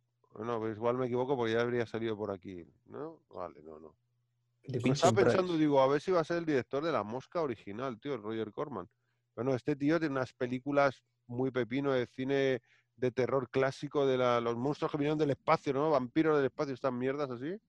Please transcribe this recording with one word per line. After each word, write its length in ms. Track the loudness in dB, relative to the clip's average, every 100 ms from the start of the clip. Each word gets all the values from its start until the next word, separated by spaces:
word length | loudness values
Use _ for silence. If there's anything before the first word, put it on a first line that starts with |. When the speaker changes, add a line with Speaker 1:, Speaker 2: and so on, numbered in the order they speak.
| _ _ _ -10 -4
Speaker 1:
No, 120 | -4
pues 180 | -4 -2
igual 200 | -2 0
me 100 | 0
equivoco 280 | 0 0 0
porque 180 | 2
ya 80 | 2
habría 240 | 2 0 -2
salido 280 | -2 -4 -4
por 160 | -4
aquí, 320 | -6 -10 -14 -16 _ -18
¿no? 380 | -14 -12 -14 _
Vale, 320 | -12 -12 -12
no, 160 | -18 -18
no. 160 | -20 _ _ _ _ _ _ _
Speaker 2:
De 160 | -10 -4
Speaker 1:
Pues 140 | 0
estaba 180 | 4 4
Speaker 2:
Vincent 40 | 4
Speaker 1:
pensando, 300 | 4 4 2
Speaker 2:
Price. 60 | 2
Speaker 1:
digo, 220 | 4 4
a 60 | 4
ver 120 | 2
si 120 | 2
va 80 | 0
a 40 |
ser 140 | 0 -2
el 80 | 0
director 380 | 0 0 -4
de 80 | -2
La 120 | -2
Mosca 380 | -2 -6 -6 -4
original, 580 | -4 -4 -10 -8 -8 -8
tío, 140 | -8
el 80 | -8
Roger 300 | -6 -6 -6
Corman. 340 | -6 -8 -8 -10 _ _ _ _ -4
Bueno, 200 | -2 0
este 200 | -2 0
tío 240 | 2 2
tiene 140 | 0
unas 200 | -2 -4
películas 680 | -4 -4 -4 -2 2 2 0 _ _ -12
muy 260 | -4 -2
pepino 400 | -2 -2 -2 0
de 140 | 0 -2
cine 560 | -4 -2 0 2 0 _ _ _ -4
de 160 | -2
terror 380 | 0 0 0 0
clásico, 560 | 0 0 -2 -4 0 2
de 120 | 4
la, 220 | 4 4
los 160 | 2 0
monstruos 360 | -2 -2 -2
que 60 | 0
vinieron 200 | 0 2
del 120 | 0
espacio, 420 | 0 2 2 2
¿no? 180 | 0 2
Vampiros 460 | 2 2 2 4 4
del 80 | 2
espacio, 280 | 0 -6
estas 200 | -2 -2
mierdas 360 | -2 -2 -2 -4
así. 260 | -6 -8 -10